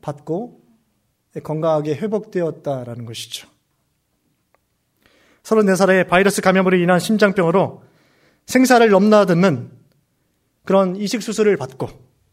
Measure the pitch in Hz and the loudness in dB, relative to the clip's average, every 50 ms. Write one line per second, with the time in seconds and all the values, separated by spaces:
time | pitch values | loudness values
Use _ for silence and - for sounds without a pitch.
0 | - 151 139 139 - - 160 190 240 240 - _ _ _ _ _ _ _ _ _ | -14 -14 -14 -12 -10 -10 -8 -8 -10 -12 -16 _ _ _ _ _ _ _ _ _
1 | _ _ _ _ _ _ - 156 - - 151 156 160 160 156 151 147 156 147 127 | _ _ _ _ _ _ -18 -14 -10 -10 -8 -4 -2 -2 -2 -2 -2 -4 -6 -6
2 | 208 208 220 208 214 - - 180 170 156 139 147 - 147 139 127 123 117 117 117 | -6 -6 -6 -6 -8 -8 -6 -6 -6 -6 -8 -8 -8 -8 -8 -8 -10 -12 -14 -14
3 | 117 113 113 - - - - - - _ _ _ _ _ _ _ _ _ _ _ | -16 -16 -16 -16 -16 -16 -16 -18 -18 _ _ _ _ _ _ _ _ _ _ _
4 | _ _ _ _ _ _ _ _ _ _ _ _ _ _ _ _ _ _ _ _ | _ _ _ _ _ _ _ _ _ _ _ _ _ _ _ _ _ _ _ _
5 | _ _ _ _ _ _ _ _ - - 220 220 214 190 190 175 196 185 185 185 | _ _ _ _ _ _ _ _ -6 -2 0 2 2 2 2 2 2 2 2 2
6 | 175 180 175 185 190 196 - 214 - 190 185 190 185 185 185 180 175 175 180 170 | 2 2 2 2 2 2 0 0 0 0 2 2 2 2 0 2 2 2 0 0
7 | 170 - 220 196 214 196 190 196 170 165 170 196 160 117 - - - _ _ _ | 0 0 0 2 2 2 2 0 0 2 2 0 0 -2 -4 -12 -20 _ _ _
8 | _ _ _ _ _ _ _ _ _ - - 254 262 247 254 233 233 220 196 185 | _ _ _ _ _ _ _ _ _ -2 0 2 4 4 4 4 6 6 4 4
9 | 202 214 214 208 202 185 175 170 190 190 139 117 - - - - _ _ _ _ | 4 4 4 4 4 4 2 2 2 0 0 -2 -6 -12 -20 -20 _ _ _ _
10 | _ _ _ _ _ _ _ _ _ _ _ _ _ - 185 196 190 185 180 202 | _ _ _ _ _ _ _ _ _ _ _ _ _ 0 0 0 0 0 -2 -6
11 | 208 190 - 220 190 226 208 220 214 208 190 - 131 - - - 131 - - - | -6 -6 -6 -6 -8 -6 -4 0 0 0 0 0 -4 -10 -10 -10 -12 -12 -12 -16
12 | _ _ _ _ _ _ | _ _ _ _ _ _